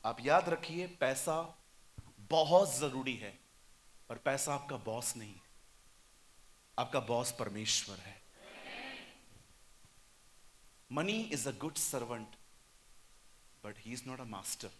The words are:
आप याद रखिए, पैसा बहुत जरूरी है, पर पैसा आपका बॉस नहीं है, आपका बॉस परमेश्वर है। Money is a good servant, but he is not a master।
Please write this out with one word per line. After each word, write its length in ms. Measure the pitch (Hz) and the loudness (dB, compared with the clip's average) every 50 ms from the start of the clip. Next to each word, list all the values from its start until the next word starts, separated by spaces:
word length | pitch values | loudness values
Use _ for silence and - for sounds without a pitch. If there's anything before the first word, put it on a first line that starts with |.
| - | 0
आप 120 | 113 117 - | -2 -2 0
याद 280 | 117 139 151 185 185 175 | 4 8 8 8 8 6
रखिए, 380 | 165 156 - - 160 170 180 | 0 0 0 -6 -4 -4 -4
पैसा 760 | 175 175 - 143 131 135 - - 165 156 160 165 165 - - - - - - - - - - - - - - | -6 -2 0 0 2 2 0 0 0 0 0 -2 -4 -10 -18 -20 -20 -20 -20 -20 -18 -18 -18 -18 -18 -20 -18
बहुत 580 | 104 - 160 160 156 151 175 185 202 - 127 | -2 4 6 6 8 10 10 10 10 8 4
जरूरी 400 | 127 151 143 127 131 131 135 120 | 0 0 0 0 0 -2 -2 -2
है, 220 | 101 107 101 98 - - - - - - - - - - - - - - - | -4 -6 -10 -12 -14 -20 -20 -20 -20 -20 -20 -20 -20 -20 -20 -20 -20 -12 -12
पर 100 | 120 113 | -12 -2
पैसा 360 | - 139 135 135 - 156 143 | 0 0 0 2 0 0 -2
आपका 220 | 139 127 139 139 | -2 -4 -6 -8
बॉस 400 | 120 101 113 110 120 117 - - | -6 -4 -4 -4 -2 -2 -4 -4
नहीं 180 | 120 110 104 98 | -6 -10 -12 -14
है, 80 | 87 - - - - - - - - - - - - - - - - - - - - - - - - - - - - | -18 -20 -20 -20 -20 -20 -20 -20 -20 -20 -20 -20 -20 -20 -20 -20 -20 -20 -20 -20 -20 -20 -20 -20 -20 -20 -8 -4 -4
आपका 220 | 127 - - 135 | -2 0 0 -2
बॉस 320 | 113 110 120 117 123 - | 0 2 0 0 0 -2
परमेश्वर 640 | - - 120 107 98 107 107 107 - - - - 98 92 | -4 -4 -6 -6 -4 -4 0 2 2 2 0 -4 -10 -12
है। 240 | - 101 - - - - - - - - - - - - - 262 262 262 262 262 - - - - - - - - - - - - - - - - - - - - - - - - - - - - - - - - - - - - - - | -12 -14 -16 -16 -20 -20 -20 -20 -20 -18 -18 -16 -14 -12 -12 -10 -10 -10 -12 -12 -14 -18 -20 -20 -20 -20 -20 -20 -20 -20 -20 -20 -20 -20 -20 -20 -20 -20 -20 -20 -20 -20 -20 -20 -20 -20 -20 -20 -20 -20 -20 -20 -20 -20 -20 -20 -14 -4
Money 400 | 131 147 165 196 214 220 226 214 | -2 0 2 2 2 0 0 0
is 140 | 147 139 113 | -2 0 0
a 120 | 139 120 - | -2 -2 -2
good 160 | 143 156 151 | -6 -4 0
servant, 520 | - - - - 131 120 117 120 117 110 104 - - - - - - - - - - - - - - - - - - - - - - - - - - - | 0 0 0 0 -2 -2 -2 -4 -6 -8 -12 -14 -20 -20 -20 -20 -20 -20 -20 -20 -20 -20 -20 -20 -20 -20 -20 -20 -20 -20 -20 -20 -20 -20 -20 -20 -14 -14
but 200 | 104 104 - - | -12 -12 -12 -12
he 140 | 110 123 120 | -10 -10 -10
is 80 | 123 131 | -8 -10
not 120 | 131 131 | -10 -10
a 80 | 127 113 | -10 -10
master। 360 | 107 95 98 - - - - 101 - | -10 -8 -6 -8 -8 -6 -8 -12 -12